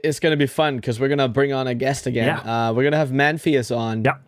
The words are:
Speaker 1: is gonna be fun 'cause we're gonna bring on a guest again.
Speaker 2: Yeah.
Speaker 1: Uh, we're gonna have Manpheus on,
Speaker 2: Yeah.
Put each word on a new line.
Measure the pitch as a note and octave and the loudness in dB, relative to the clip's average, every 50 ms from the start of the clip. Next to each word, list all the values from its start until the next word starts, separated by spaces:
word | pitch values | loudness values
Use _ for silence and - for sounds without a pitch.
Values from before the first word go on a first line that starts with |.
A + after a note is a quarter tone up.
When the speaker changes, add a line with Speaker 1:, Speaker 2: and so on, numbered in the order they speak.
| - | 0
Speaker 1:
is | D#3+ D3 - | -2 -2 0
gonna | - D#3+ D#3 D3 | 0 2 2 2
be | C#3+ C3 | 2 0
fun | - - D#3 D3+ C3+ A#2+ | 2 0 0 0 0 -2
'cause | - C3 A2+ A2 | -4 -4 -2 0
we're | C3+ C3+ | 0 0
gonna | C#3+ C#3+ C3+ B2 | 2 2 0 0
bring | G#2+ C#3 C#3 C#3 C3+ | 2 2 0 2 0
on | C3 C3 B2+ | -2 -2 -2
a | B2 | -2
guest | A#2 C3 C3+ C#3+ - - C3+ | -2 -2 -2 -2 -2 -4 -4
again. | A#2 A#2 A2+ C#3 | -2 0 0 0
Speaker 2:
Yeah. | D#3+ C3+ - A2+ A2+ A#2 A#2 A2+ | 0 -2 -4 -4 -2 -2 0 0
Speaker 1:
Uh, | A2+ | 2
we're | B2 C3+ | 2 2
gonna | D3 D3 D#3 | 2 2 0
have | D#3 C3 | 0 0
Manpheus | B2+ C#3 C#3+ D3 D#3 D#3 - E3 D3 C3 A#2 - | 0 2 2 2 0 0 0 0 2 2 0 0
on, | B2 A#2 A2+ A2+ A2+ A2 A2 | -2 -2 -2 -2 -2 0 0
Speaker 2:
Yeah. | C3+ D3+ C#3 - | 0 0 -2 -6